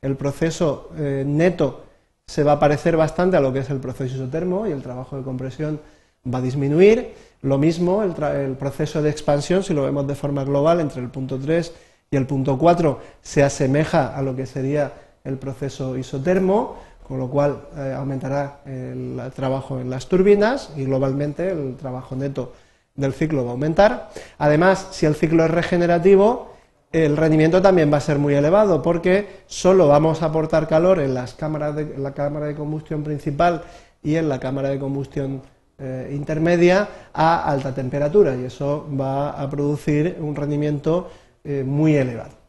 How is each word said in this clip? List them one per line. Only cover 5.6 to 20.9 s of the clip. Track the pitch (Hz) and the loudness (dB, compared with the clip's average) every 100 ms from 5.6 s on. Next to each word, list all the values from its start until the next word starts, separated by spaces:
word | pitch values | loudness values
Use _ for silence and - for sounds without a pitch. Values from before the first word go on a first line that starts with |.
| 151 151 - _ _ _ - | -6 -6 -10 _ _ _ -6
va | 127 | -2
a | |
disminuir. | 127 135 139 151 196 226 - - - _ | -2 -2 0 6 6 6 0 -14 -20 _
Lo | 135 135 | -2 2
mismo | 151 165 175 190 | 2 2 0 2
el | 208 | 0
tra-, | 160 147 | -2 -2
el | 143 139 | -2 -4
proceso | 131 139 - 151 160 | -4 -6 -4 -4 0
de | 151 | -2
expansión, | 147 - 143 143 180 | -2 0 0 2 0
si | 190 | 0
lo | 156 | 0
vemos | 139 143 139 | 0 -2 -4
de | |
forma | 143 143 143 | -4 -4 -4
global, | 135 143 147 175 | 0 2 4 2
entre | 156 131 | 0 -4
el | 123 | -10
punto | 135 131 131 | -8 -8 -6
tres | 135 165 160 - _ _ _ | -2 -2 -2 -10 _ _ _
y | 139 | -2
el | 127 | 0
punto | 139 131 131 | -2 0 2
cuatro | 156 175 165 131 - - | 4 4 2 0 -8 -20
se | - - | -6 2
asemeja | 139 - 135 139 156 170 127 | 2 2 0 2 2 0 0
a | 135 | -2
lo | 135 131 | -6 -4
que | |
sería | 131 - 131 147 135 - - _ | -8 -6 -4 -2 -2 -6 -20 _
el | - 135 | -10 -8
proceso | 135 127 139 - 131 131 | -8 -8 -8 -6 -8 -6
isotermo, | 131 139 135 185 185 202 269 - - - | -6 -6 0 2 2 0 0 -8 -18 -20
con | - 131 | -12 -8
lo | 127 | -4
cual, | 143 143 123 - 156 | 0 0 -2 -10 -10
eh, | 135 131 | -8 -6
aumentará | 135 135 131 139 143 135 - | -6 -6 -4 -4 -4 -10 -14
el | 131 127 127 123 127 123 | -12 -10 -10 -10 -8 -10
trabajo | 131 135 135 131 131 | -6 -4 -4 -4 -8
en | 127 | -6
las | 131 131 | -8 -2
turbinas | 180 185 202 208 277 - 151 | 2 6 6 4 0 -6 -8
y | |
globalmente | 131 | -2